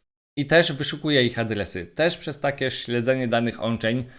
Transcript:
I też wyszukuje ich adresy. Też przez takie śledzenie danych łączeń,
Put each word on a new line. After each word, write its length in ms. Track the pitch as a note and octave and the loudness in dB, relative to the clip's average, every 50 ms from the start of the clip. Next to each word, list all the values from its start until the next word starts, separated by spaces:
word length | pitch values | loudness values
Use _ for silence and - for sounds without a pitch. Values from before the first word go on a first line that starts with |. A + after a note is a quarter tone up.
| _ _ _ _ _ _ _ - | _ _ _ _ _ _ _ -6
I 80 | C#3+ | -2
też 280 | C#3+ D#3 E3 E3+ - D3 | 4 4 4 4 4 0
wyszukuje 520 | C3 D3 - - C#3+ - D#3 D3 C3+ B2 | -4 -4 -6 -6 -4 -2 2 4 4 4
ich 140 | A#2+ A#2 A#2 | 4 2 -2
adresy. 460 | A#2 G#2+ A2 G2+ G2 - - F2+ E2+ | -2 -2 -2 -2 -2 -4 -4 -8 -10
Też 320 | - - - D#3 F3 F3 - | -10 -2 0 0 0 0 -2
przez 220 | - D#3+ C#3+ - | -6 -10 -8 -4
takie 320 | - C#3+ C#3 - C3+ C3 | -2 -4 -2 0 -2 -2
śledzenie 560 | B2+ - - - A#2+ A#2+ A#2 B2 C3 C3 B2+ A#2 | -2 -4 -4 -2 -2 0 2 2 2 2 2 2
danych 340 | A#2 A#2 A#2 A#2 G#2+ - | 2 2 2 0 -2 -2
łączeń, 440 | - A2+ A#2 G#2+ - A2 A#2 B2+ B2 - - | -2 -2 -2 0 0 0 -2 -2 -4 -8 -12